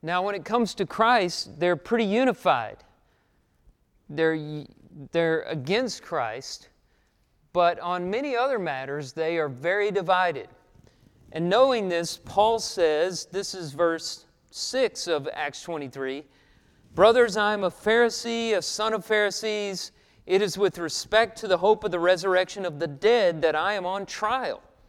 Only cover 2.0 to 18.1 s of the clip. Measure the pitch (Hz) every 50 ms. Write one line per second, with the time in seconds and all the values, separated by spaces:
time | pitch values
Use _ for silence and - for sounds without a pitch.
2 | 226 196 196 226 262 262 214 - - 185 151 123 113 107 107 - - _ _ _
3 | _ _ _ _ _ _ _ _ _ _ _ _ _ _ _ _ _ _ _ _
4 | _ _ 147 147 160 160 160 160 151 151 151 151 147 - - _ _ - 170 156
5 | 143 - _ 165 170 165 160 160 - - - 156 127 131 185 226 262 233 - -
6 | - - - 156 127 113 107 127 139 - - - - _ _ _ _ _ _ _
7 | _ _ _ _ _ _ _ _ _ _ _ 175 175 170 175 - - 175 180 180
8 | 175 180 196 233 285 294 262 233 247 269 277 226 190 165 139 131 135 135 139 147
9 | 147 131 - 160 160 160 170 165 156 147 135 123 135 170 185 208 208 208 196 196
10 | 185 165 185 180 185 180 160 135 104 - - _ _ _ _ _ _ _ _ _
11 | _ _ _ _ _ - - 160 165 175 185 226 262 269 254 233 208 185 175 170
12 | 170 170 - - _ - - 196 208 220 233 226 214 - - - 175 160 156 151
13 | 165 185 185 165 - - - 190 202 - - 190 175 151 135 139 170 170 165 165
14 | - - - - - _ _ _ _ _ _ - - - - 254 262 220 - -
15 | - 180 165 147 135 143 - - 151 143 139 - - - 170 156 143 135 123 135
16 | 135 131 131 139 151 _ _ _ _ _ _ _ _ _ _ _ _ _ - -
17 | 180 220 233 254 240 233 180 214 208 208 214 208 196 180 165 - - 208 220 233
18 | 240 233